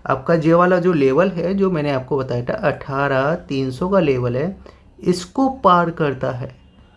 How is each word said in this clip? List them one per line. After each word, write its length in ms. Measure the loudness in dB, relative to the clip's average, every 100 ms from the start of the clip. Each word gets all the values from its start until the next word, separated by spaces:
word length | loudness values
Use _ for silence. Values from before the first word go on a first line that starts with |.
| -4
आपका 280 | -4 0 0
ये 180 | 4
वाला 240 | 4 4 4
जो 140 | 2
लेवल 360 | 4 4 4 2
है 220 | 0 -2
जो 160 | 0 0
मैंने 200 | 0 -2
आपको 260 | -2 -2 -4
बताया 260 | -2 -4
था 100 | -4 -2 -2
अठारह 680 | -2 -4 -4 0 0 0 -2 -4
तीन 240 | -4 -4
सौ 160 | -4 0
का 120 | 2
लेवल 360 | 2 2 0 -2
है, 200 | -4 -6 -14 -20 _ -8
इसको 480 | -2 -2 -2 -2 -2 2
पार 300 | 4 4 2
करता 380 | -2 -2 -2 -6
है 180 | -8 -10 -16 _ _ -20